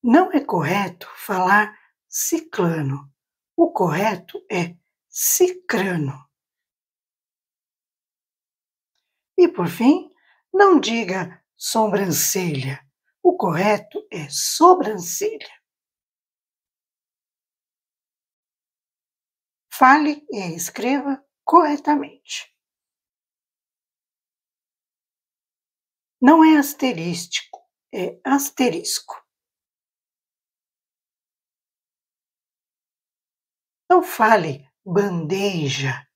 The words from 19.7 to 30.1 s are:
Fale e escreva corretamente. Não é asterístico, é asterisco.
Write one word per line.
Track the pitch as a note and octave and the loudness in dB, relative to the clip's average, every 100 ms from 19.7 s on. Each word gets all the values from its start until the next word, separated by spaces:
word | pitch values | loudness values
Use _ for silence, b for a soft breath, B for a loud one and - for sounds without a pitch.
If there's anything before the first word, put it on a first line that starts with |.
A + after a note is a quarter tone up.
Fale | - C4 C#4+ D4+ D4 - | 2 6 6 2 -4 -10
e | G#3+ F3+ | -10 -10
escreva | E3+ F3 - A3+ C#4 C#4 C#4 _ _ | -10 -10 -6 -4 -2 -4 -8 _ _
corretamente. | - E4 D#4 D4 - D4 - - _ - - _ _ _ _ _ _ _ _ _ _ _ _ _ _ _ _ _ _ _ _ _ _ _ _ _ _ _ _ _ _ _ _ _ _ _ _ _ | 4 4 4 -2 -2 -4 -4 -16 _ -14 -14 _ _ _ _ _ _ _ _ _ _ _ _ _ _ _ _ _ _ _ _ _ _ _ _ _ _ _ _ _ _ _ _ _ _ _ _ _
Não | B3+ D#4+ | 6 8
é | D#4+ D#4 | 8 6
asterístico, | C#4 - C4 E3 E3+ E3+ - - - - _ _ _ | 2 -4 -4 -4 -6 -8 -8 -12 -12 -20 _ _ _
é | G#3+ F3+ - | -8 -8 -8
asterisco. | - C#4 C#4 - B3 E3 - - - - _ _ _ _ _ _ _ _ _ | -2 -2 -2 -2 -2 -2 -8 -10 -10 -20 _ _ _ _ _ _ _ _ _